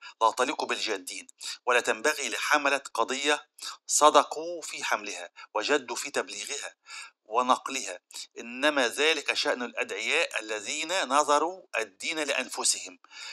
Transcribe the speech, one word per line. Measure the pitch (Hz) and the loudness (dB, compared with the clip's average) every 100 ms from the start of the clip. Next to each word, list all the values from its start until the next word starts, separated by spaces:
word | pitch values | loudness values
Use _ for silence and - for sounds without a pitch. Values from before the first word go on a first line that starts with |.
| - - | -10 2
لا | 113 | 2
تليق | 113 127 151 | 4 0 0
بالجادين، | 120 113 101 98 90 95 87 - - - 123 | -2 -2 -2 -4 -6 -14 -16 -14 -12 -6 2
ولا | 120 | 4
تنبغي | 123 110 147 147 123 | 4 2 2 0 -2
لحملة | 101 - 147 139 139 - | -2 2 4 4 0 -2
قضية | 113 110 131 147 147 - - - - - | -2 0 2 2 0 -2 -16 -16 -12 -2
صدقوا | - 151 143 - 147 170 170 | 6 8 8 6 -2 -8 -8
في | - 151 | -10 -6
حملها | - 110 101 90 87 - - | -2 -2 -4 -10 -12 -16 -8
وجدوا | 107 104 147 123 - | -4 0 0 0 -8
في | 143 | -4
تبليغها | 127 - 104 107 139 95 - - - - _ - | -4 -4 -8 -10 -8 -10 -14 -18 -16 -16 _ -4
ونقلها، | 113 127 123 - 131 95 90 _ - - - | 2 4 2 0 -6 -8 -10 _ -16 -14 -12
إنما | 117 123 143 147 123 | -12 -2 0 2 2
ذلك | 127 156 151 131 | 2 2 2 -2
شأن | 110 147 123 | -2 -2 -2
الأدعياء | 120 113 120 101 117 151 - 110 | -4 -6 -6 -4 -2 0 0 -4
الذين | 110 107 110 147 160 185 135 | -6 -6 -6 -8 -4 -2 2
نظروا | 139 147 147 165 185 - 113 | 4 6 4 2 -6 -6 -4
الدين | 110 - 151 160 | -4 -6 -6 -4
لأنفسهم | 139 131 120 - 120 - 92 - _ - - | -2 -2 -2 -2 0 0 -6 -18 _ -16 -14